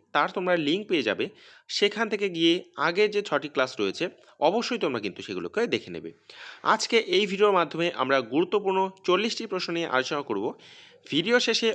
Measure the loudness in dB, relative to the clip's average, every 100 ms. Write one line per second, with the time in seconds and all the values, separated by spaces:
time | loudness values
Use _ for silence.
0 | _ 0 0 0 0 0 2 0 0 0
1 | 0 0 -4 -8 -20 -20 -10 0 0 0
2 | -2 -2 -4 2 2 2 -2 -2 0 2
3 | 2 2 0 -2 0 0 0 0 -2 -2
4 | -6 -8 -20 0 2 2 0 -2 -2 -2
5 | -6 -8 -8 -8 -6 -4 -2 -2 -4 -10
6 | -12 -16 -20 -20 -18 -4 0 2 2 0
7 | 2 0 0 2 4 4 2 0 -2 0
8 | 2 2 2 0 2 0 2 0 0 -2
9 | 2 2 2 -4 -6 -6 -4 -4 0 0
10 | 0 -4 -4 -2 -2 -6 -14 -20 -20 -20
11 | -4 -2 2 2 2 0 0